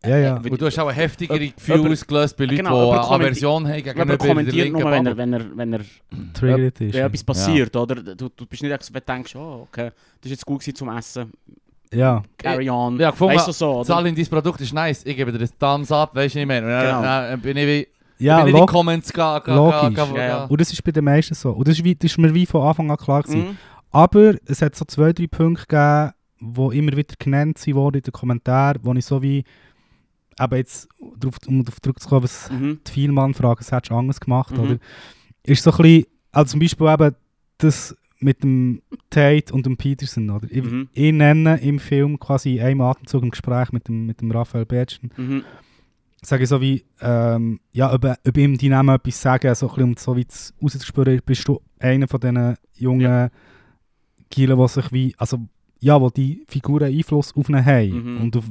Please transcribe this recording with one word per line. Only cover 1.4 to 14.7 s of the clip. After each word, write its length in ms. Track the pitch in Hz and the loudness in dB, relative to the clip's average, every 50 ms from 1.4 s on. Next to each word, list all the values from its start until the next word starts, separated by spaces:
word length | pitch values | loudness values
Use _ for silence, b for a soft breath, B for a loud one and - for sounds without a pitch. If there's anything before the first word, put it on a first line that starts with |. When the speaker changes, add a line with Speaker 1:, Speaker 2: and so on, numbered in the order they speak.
| 147 139 - | -4 -6 -10
Speaker 3:
Gefühle 240 | - - - 160 156 | -8 -4 0 2 2
Speaker 2:
über-, 100 | 151 156 | 2 2
Speaker 3:
ausgelöst 460 | 156 143 - - 147 147 147 139 - | 0 -2 -4 -2 0 0 0 0 -2
bei 80 | - 139 | -4 -4
Leuten, 120 | 127 139 | -2 -2
Speaker 2:
genau, 140 | 143 - 180 131 123 120 120 | -2 0 0 2 2 4 4
Speaker 3:
die 60 | 120 | 2
Speaker 2:
über-, 80 | 120 120 | 2 2
Speaker 3:
eine 80 | 120 135 139 - | 2 2 2 2
Aversion 420 | 135 127 - 139 143 151 160 156 | 0 -2 -2 -2 -2 -2 -2 -2
haben 60 | 147 151 | -4 -6
Speaker 2:
über-, 80 | 156 131 | -6 -8
Speaker 3:
gegenüber 340 | 139 123 151 165 143 143 | -8 -4 -2 -2 0 0
der 100 | 135 139 | 0 2
Speaker 2:
kommentiert 280 | 139 139 156 147 127 131 | 2 2 2 0 0 0
Speaker 3:
linken 240 | 165 175 143 156 160 | -2 -2 -2 -2 -2
Speaker 2:
nur, 100 | 139 147 | 0 0
wenn 140 | 143 135 123 | 0 0 0
er, 60 | 123 110 | -2 -2
Speaker 3:
Bubble. 40 | |
Speaker 2:
wenn 160 | 113 123 123 120 | -4 -4 -4 -4
er, 240 | 117 113 101 - | -6 -6 -10 -10
wenn 160 | 110 120 117 113 | -10 -8 -6 -6
er 600 | 110 104 - _ _ _ - - - 90 85 - | -8 -8 -12 _ _ _ -18 -16 -14 -14 -12 -6
Speaker 1:
Triggered 460 | - 127 127 127 131 131 127 - - | -2 0 2 2 2 2 0 -2 -4
Speaker 2:
wenn 100 | 113 104 | -6 -4
Speaker 1:
ist, 60 | 110 | -2
ja. 100 | 131 135 | -2 -2
Speaker 2:
etwas 140 | 139 101 101 | -2 -4 -6
Speaker 3:
Ja. 40 | - | -4
Speaker 2:
passiert, 500 | - 127 92 - - 160 147 123 110 - | -4 -2 -2 0 2 2 2 0 0 -2
oder? 200 | 120 120 117 131 120 90 98 95 | -4 -4 -4 -6 -10 -10 -16 -14
Du, 140 | 92 127 123 _ | -12 -14 -14 _
du 100 | - 123 | -16 -20
bist 160 | - - - 147 | -18 -14 -10 -8
nicht, 80 | 143 | -8
wenn 80 | 143 135 - - 113 | -8 -8 -10 -12 -14
du 80 | 131 | -14
denkst, 340 | - - 127 127 123 - - | -10 -10 -10 -10 -12 -16 -16
oh, 320 | 127 156 165 139 117 127 _ | -18 -16 -16 -18 -18 -20 _
okay, 220 | - 117 120 117 - _ _ _ _ _ | -12 -10 -10 -10 -12 _ _ _ _ _
das 40 | - | -14
ist 60 | 131 | -14
jetzt 140 | 135 - - | -14 -12 -8
gut 160 | - 143 135 | -8 -8 -8
gewesen 140 | - 143 135 | -8 -12 -12
zum 140 | - 139 117 113 | -10 -10 -10 -10
Essen. 340 | 117 110 - - 127 120 110 - _ _ _ - _ _ _ _ _ _ - 113 | -12 -12 -12 -12 -14 -14 -14 -16 _ _ _ -20 _ _ _ _ _ _ -6 -2
Speaker 1:
Ja. 300 | 120 131 131 120 107 98 - _ | 0 2 2 0 0 -4 -10 _
Speaker 2:
Carry 320 | - - 135 131 127 135 131 | -10 -6 -6 -4 -4 -4 -4
on. 280 | 123 123 123 123 123 123 | -4 -2 -2 -2 0 0
Speaker 3:
Ja, 100 | 165 156 | 0 0
gefunden, 240 | 151 - 180 185 160 | 2 2 2 4 4
Speaker 2:
Weißt 140 | 170 160 175 | 2 2 0
du 20 | |
so, 200 | 160 - 165 147 135 | -2 -2 -2 -2 -2
oder? 80 | 120 123 | -2 -2
Speaker 3:
Salin, 320 | 143 175 175 175 175 165 | 0 0 0 0 -2 -2
dein 100 | 156 165 | -2 -4
Produkt 360 | - 160 156 147 180 165 - | -2 -2 -2 -2 -2 -6 -6
ist 100 | 139 113 | -8 -8